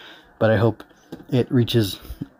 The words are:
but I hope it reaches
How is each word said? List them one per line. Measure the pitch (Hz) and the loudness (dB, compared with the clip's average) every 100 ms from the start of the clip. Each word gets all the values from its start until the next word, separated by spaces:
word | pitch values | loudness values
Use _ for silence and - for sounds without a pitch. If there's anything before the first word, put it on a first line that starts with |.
| - - - - | -20 -20 -20 -2
but | 110 | 2
I | 107 | 2
hope | 113 107 - _ _ - - | 2 0 -8 _ _ -20 -4
it | 131 113 | -2 0
reaches | 127 113 120 101 - - - - _ | 0 0 0 -2 -4 -16 -14 -16 _